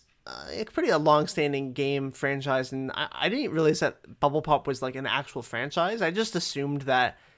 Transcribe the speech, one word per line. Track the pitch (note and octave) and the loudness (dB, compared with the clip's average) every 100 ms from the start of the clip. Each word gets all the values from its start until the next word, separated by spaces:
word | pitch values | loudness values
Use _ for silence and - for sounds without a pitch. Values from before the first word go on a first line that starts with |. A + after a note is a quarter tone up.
| - _ - | -10 _ -18
uh, | B1 C#2 | -16 -10
a | D#2 A3 | -8 -6
pretty, | - D#4+ | -2 2
a | E3 | 4
long-standing | D#3 D3+ D3+ - D3 C#3+ C3+ | 6 6 4 0 0 0 -4
game | B2+ C#3 C#3 C3+ | -2 0 0 -2
franchise, | - C#3 C#3 C3+ C3 B2+ | -4 -2 -2 0 0 0
and | C3+ C3 - | -4 -6 -4
I, | D3 | -6
I | - D#3+ | -2 -2
didn't | B3 C4 | 0 -2
realize | D#3 D#3 D#3+ | 2 4 4
that | D#3+ - - - | 0 -2 -12 -2
Bubble | C#3+ D3 | 0 2
Pop | D3+ C#3+ - | 2 2 2
was, | C3 | -4
like, | C3 C3 | -4 -4
an | C3+ | -2
actual | B2 C#3 C#3 | -2 -2 -8
franchise. | A#2 A#2 C3+ F3 F3 A3+ | -8 -6 -4 0 0 0
I | E3+ | 0
just | F#3 A3 F3 | 0 -2 -2
assumed | - C#3+ C#3+ C#3+ | -4 -2 -2 -2
that | C3+ B2+ A#2+ - _ | 2 2 2 -2 _